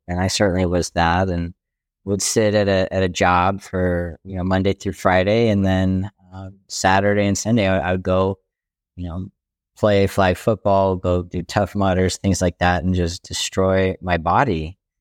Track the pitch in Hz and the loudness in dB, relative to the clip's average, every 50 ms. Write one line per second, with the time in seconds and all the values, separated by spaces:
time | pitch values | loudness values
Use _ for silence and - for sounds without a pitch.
0 | _ - 87 90 92 95 - - 107 98 85 92 92 85 87 87 82 - - 87 | _ -8 -4 -2 -2 -2 0 2 0 2 2 2 0 0 0 -2 -2 -2 -2 0
1 | 85 85 85 92 95 95 87 87 85 85 - _ _ _ _ _ _ _ _ _ | 0 2 2 0 0 -2 -2 -4 -4 -6 -8 _ _ _ _ _ _ _ _ _
2 | - 98 101 98 - - - 117 110 104 104 104 101 98 95 92 92 - - 95 | -6 -4 -4 -4 -2 -2 0 2 2 2 2 2 2 2 2 0 0 0 -2 -2
3 | 95 92 87 - 95 90 90 87 90 95 98 92 - - - 92 90 90 87 87 | -2 -2 0 0 2 2 4 4 2 2 0 -4 -8 -8 -4 -2 0 0 0 -2
4 | 87 87 78 - - 95 95 92 90 95 95 95 92 98 95 - - 101 87 - | -4 -6 -10 -12 -14 -12 -8 -4 -2 0 0 2 2 0 -2 -2 -4 -8 -6 -2
5 | - 95 92 92 92 101 107 117 117 113 101 101 95 95 95 92 95 92 95 92 | 0 2 2 2 2 2 2 2 2 2 2 2 2 2 2 0 0 0 0 -2
6 | 95 98 _ _ _ _ 92 95 95 95 98 _ _ - - - - 95 95 98 | -4 -6 _ _ _ _ -20 -18 -18 -18 -20 _ _ -14 -8 -2 0 2 2 4
7 | 101 101 101 104 101 101 98 - - 107 120 113 98 95 95 90 73 92 92 92 | 2 2 2 2 2 0 0 -2 0 0 0 2 2 2 2 0 0 -2 -2 -2
8 | 92 92 92 92 95 95 98 - _ _ _ _ _ _ _ _ _ _ - 90 | -2 0 0 2 2 0 -2 -6 _ _ _ _ _ _ _ _ _ _ -16 -12
9 | 87 82 82 92 92 98 _ _ _ _ _ _ _ _ _ - 110 107 104 98 | -12 -10 -8 -10 -10 -12 _ _ _ _ _ _ _ _ _ -2 0 2 4 4
10 | 98 92 - 101 95 92 90 - - 117 110 90 - 101 98 98 98 95 92 90 | 2 2 2 2 2 2 0 0 0 -2 -2 0 0 0 2 2 2 0 0 -2
11 | - 90 90 90 87 90 - 90 85 - - 107 101 - - 101 98 95 92 92 | -2 -2 -2 -2 -2 -6 -8 -10 -8 -4 -2 -2 -2 -2 -2 -2 0 0 2 2
12 | 92 90 - - - 98 90 - 92 90 - - 87 87 90 85 73 92 90 90 | 0 0 -2 -2 0 0 0 2 0 -2 0 0 0 0 0 0 0 0 0 0
13 | 87 85 87 - - - 95 - - - - 98 95 95 95 95 95 92 85 - | 0 -2 -4 -8 -12 -10 -8 -6 -6 -6 -2 0 0 2 2 2 0 0 -2 -4
14 | 87 90 87 82 80 87 92 117 143 123 87 80 78 82 92 _ _ _ _ _ | -4 -4 -2 -2 0 0 2 2 2 0 -2 -4 -4 -8 -12 _ _ _ _ _